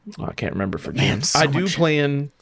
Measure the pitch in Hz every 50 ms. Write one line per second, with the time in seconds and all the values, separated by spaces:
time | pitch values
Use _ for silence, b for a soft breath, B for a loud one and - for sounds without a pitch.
0 | _ 208 202 - - - - - - 92 - 95 98 95 - - - - - -
1 | 139 - - 107 147 - - 147 160 147 139 165 185 196 165 - 170 160 151 147
2 | 147 143 143 139 143 143 - b